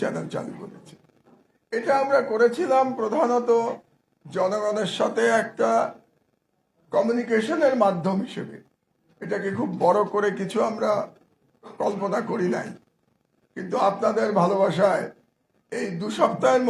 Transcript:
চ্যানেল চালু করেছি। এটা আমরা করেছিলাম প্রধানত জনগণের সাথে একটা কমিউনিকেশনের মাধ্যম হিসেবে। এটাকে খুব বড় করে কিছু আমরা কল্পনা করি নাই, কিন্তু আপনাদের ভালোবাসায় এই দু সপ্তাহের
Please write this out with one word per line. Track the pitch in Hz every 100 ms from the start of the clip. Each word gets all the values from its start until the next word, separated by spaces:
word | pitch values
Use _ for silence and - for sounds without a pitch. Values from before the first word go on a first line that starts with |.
চ্যানেল | - - 160
চালু | - - -
করেছি। | - - - - _ _ _ _ _ _ _
এটা | 226 233 277
আমরা | 269 277 233
করেছিলাম | 220 240 233 349 262 262 240
প্রধানত | 220 208 240 240 233 233 233 - - _ _ _ 143
জনগণের | 180 185 214 208 208 190 -
সাথে | 220 226 233 226
একটা | 220 - 226 226 - - _ _ _ _ _ _ _ _ _
কমিউনিকেশনের | 196 226 240 233 220 220 320 285 262
মাধ্যম | 196 175 170 190 254
হিসেবে। | - - - - _ _ _ _ _
এটাকে | 170 202 196 196
খুব | 247 170
বড় | - 202 208
করে | 208 208 185
কিছু | 190 214 226
আমরা | 214 214 208 - - _ _ _ _ - -
কল্পনা | - 196 196 180 -
করি | 233 180 170
নাই, | - - _ _ _ _ _ _ _
কিন্তু | - 185 208 196
আপনাদের | - 220 220 220 202
ভালোবাসায় | 175 196 190 156 190 160 - - _ _ _ _ _
এই | 233 220 170
দু | 208 214
সপ্তাহের | 269 - 254 262